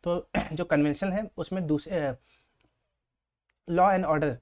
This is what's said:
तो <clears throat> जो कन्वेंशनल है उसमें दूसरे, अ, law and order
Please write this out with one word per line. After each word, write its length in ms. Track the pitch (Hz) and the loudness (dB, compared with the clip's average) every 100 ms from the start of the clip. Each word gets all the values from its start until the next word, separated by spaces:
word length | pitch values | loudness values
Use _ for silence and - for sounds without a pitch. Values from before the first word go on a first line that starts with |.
तो 260 | 175 175 - 180 | -2 -2 -2 -4
<clears throat> 180 | 165 | -4
जो 120 | 156 175 | -6 0
कन्वेंशनल 460 | 147 147 143 196 | 2 2 0 -2
है 200 | 190 214 - | -2 -6 -8
उसमें 300 | 165 190 160 | -6 -4 -2
दूसरे, 320 | 147 160 180 | -2 -2 -4
अ, 140 | 143 127 _ _ _ _ _ _ _ _ _ _ _ _ _ _ - | -4 -6 _ _ _ _ _ _ _ _ _ _ _ _ _ _ -2
law 300 | 175 190 185 | 4 4 4
and 100 | 165 | 2
order 260 | 151 147 123 | 0 0 -4